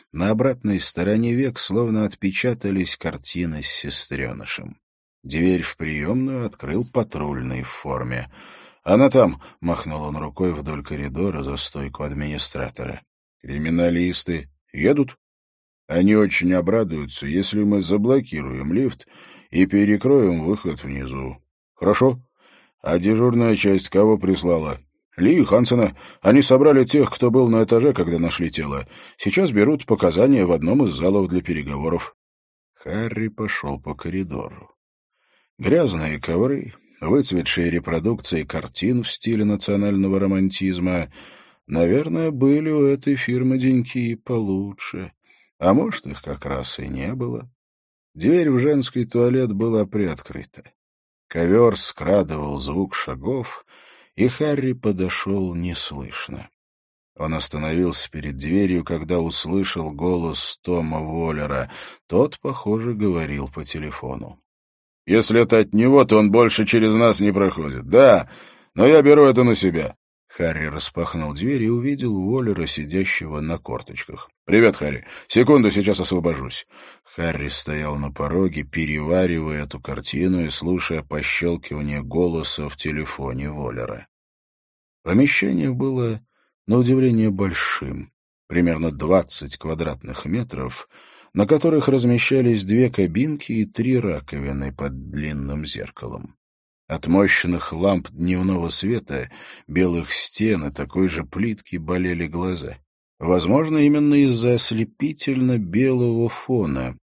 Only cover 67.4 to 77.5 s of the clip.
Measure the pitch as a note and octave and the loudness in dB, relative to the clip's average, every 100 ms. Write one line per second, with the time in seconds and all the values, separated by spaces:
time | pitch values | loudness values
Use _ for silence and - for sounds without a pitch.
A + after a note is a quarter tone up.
67.4 | F#2+ E2 D2+ C2 - A#2+ C3+ F#2+ - - | 0 0 -6 -8 4 8 8 8 4 -14
68.4 | - _ _ - B2 D#3 C#3+ D3 C#3 A#2+ | -20 _ _ 4 8 8 10 10 8 8
69.4 | B2 G#2+ F#2+ E2 D#2 - _ _ _ - | 4 4 2 0 -4 -10 _ _ _ -4
70.4 | E2+ D#2 D2+ D2 - E2+ D#2+ E2+ D2+ D2 | -4 -2 -6 -4 -6 -4 -6 -4 -6 -4
71.4 | A#2+ C3+ A2 A#2+ C3+ C#3 B2 G2 F#2+ C3 | -2 0 0 -2 -2 -4 -4 -2 -2 -2
72.4 | A#2 F2+ D#2 - D2 F#2 F#2+ - D#2+ D2+ | -2 -2 -4 -6 -4 -2 -2 -2 -4 -6
73.4 | D#2 E2 - A#1 - - - - - _ | -6 -6 -8 -12 -12 -14 -14 -16 -18 _
74.4 | - G#2 A2+ - D2 B1+ - - - A2 | 2 6 6 4 -4 -6 -12 -16 0 4
75.4 | B2+ D3 G#2+ G2+ G2+ F#2+ F2 F2+ E2+ C#2+ | 6 6 6 4 2 2 0 0 0 -4
76.4 | B1+ - - - - - _ - E2 D2 | -6 -10 -12 -20 -20 -20 _ -6 -6 -4
77.4 | C#2+ | -4